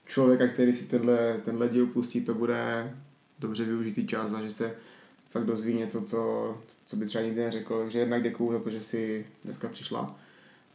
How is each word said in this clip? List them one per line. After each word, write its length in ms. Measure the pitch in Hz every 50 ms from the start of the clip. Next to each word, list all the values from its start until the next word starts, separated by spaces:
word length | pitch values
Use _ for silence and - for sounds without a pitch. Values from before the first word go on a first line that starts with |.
| _
člověka, 420 | - - 139 135 127 127 123 127 123
který 260 | 123 - 127 123 120
si 120 | 120 -
tenhle, 560 | - 120 120 117 120 120 117 117 117 113 107 104
tenhle 240 | 117 113 117 120 123
díl 180 | 117 123 123 120
pustí, 340 | - 123 117 - - 120
to 120 | - - 113
bude 640 | 107 117 120 120 117 117 117 117 117 117 127 127 139 - - _ _ _ _ _ -
dobře 260 | - 113 107 104 117
využitý 420 | 113 113 117 113 113 107 123 123 101
čas 260 | - 110 110 107 104
a 80 | 110
že 100 | 110 107
se 240 | 104 - 113 113 110 - - - - - - - - _ _ _
fakt 160 | - 120 117
dozví 280 | 110 117 107 107 117 113
něco, 280 | 117 113 107 - 117
co, 520 | 101 - - 113 113 113 110 110 110 110 110 117 - - - - _
co 100 | - -
by 100 | 107 110
třeba 180 | 104 - 113 113
nikdy 180 | 113 110 113
neřekl. 380 | 120 117 110 110 107 - 113 113
Takže 200 | 113 113 110 120
jednak 240 | 120 117 120 120 110
děkuju 280 | 117 - - 120 117
za 80 | 117 113
to, 100 | 104 110
že 120 | 107 110
jsi 440 | 107 - - 117 113 110 110 107 107 - - - -
dneska 260 | 104 101 - - 113
přišla. 460 | - - - - 113 117 127 135 - - - - - - - - - _ _ _ -